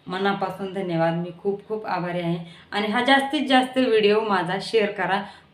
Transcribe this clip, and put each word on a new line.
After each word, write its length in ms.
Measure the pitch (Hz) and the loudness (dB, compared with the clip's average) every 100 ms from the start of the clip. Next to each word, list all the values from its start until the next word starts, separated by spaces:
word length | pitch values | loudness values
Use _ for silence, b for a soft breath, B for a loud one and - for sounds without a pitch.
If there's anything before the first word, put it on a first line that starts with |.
| - | -10
मनापासून 680 | 180 202 196 190 180 196 | -2 -2 -2 -4 -6 -8
धन्यवाद. 420 | 190 180 165 165 | -6 -4 0 0
मी 160 | 170 175 170 | 0 -6 -4
खूप 260 | 202 196 - | -4 -4 -6
खूप 180 | 220 - | -8 -6
आभारी 340 | 180 175 175 | -6 -4 -4
आहे. 180 | 170 170 B B B | -2 -4 B B B
आणि 140 | 202 208 | -4 -2
हा 180 | 240 | 0
जास्तीत 420 | 247 269 269 302 247 | 4 4 4 -2 4
जास्त 320 | 254 254 262 | 4 4 0
व्हिडिओ 420 | 254 220 202 214 | 4 4 4 4
माझा 360 | 220 190 170 190 | 2 0 0 -4
शेअर 280 | - 226 202 | 0 2 2
करा, 320 | 196 180 196 202 B B | -2 -2 -2 -4 B B